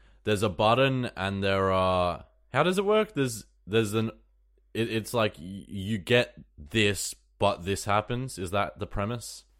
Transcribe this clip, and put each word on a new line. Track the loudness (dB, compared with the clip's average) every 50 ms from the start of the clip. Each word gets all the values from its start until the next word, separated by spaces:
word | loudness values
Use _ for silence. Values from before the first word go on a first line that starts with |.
| _ -20 -20 _ -2
there's | -2 0 2 0
a | 0
button | 2 2 4 4 6 6 4 2 2 0 -2 -4 -6
and | -4 -4 -4 -2 0 0
there | 2 2 2 2 2
are, | 4 4 4 4 2 2 2 0 -2 -4 -10 -18 _ _ _ _ -2
how | 0 2
does | 2 0 0
it | 0
work? | 2 2 2 0 0 -2
There's, | -2 -2 -2 -2 -6 -12 _ _ _ _
there's | -2 0 0 2 2 0
an, | -2 -2 -2 -4 -10 _ _ _ _ _ _ _ _ _ _ -4
it, | -4 -2 -2
it's | -2 -4 -4 -2 0
like | 0 0 0 -2 -6
y-, | -12 -12 -12 -14 -14 -12
you | -10 -8 -6 -4 -4 -4
get | 0 2 4 4 4 2 -4 -14 -20 -20 _ -20
this, | -12 -2 2 4 4 4 2 0 -4 -8 -10 -12 _ _ _ 0
but | 0 0 0 0 -2
this | -4 -4 -2 0
happens. | 2 2 2 2 0 -4 -6 -6 -6 -8 -8
Is | -6 -2 0
that | 0 0 -2 -4 -8
the | -8
premise? | -6 -4 -4 -4 -4 -4 -6 -10 -12 -16 -18 -20 _ _ -2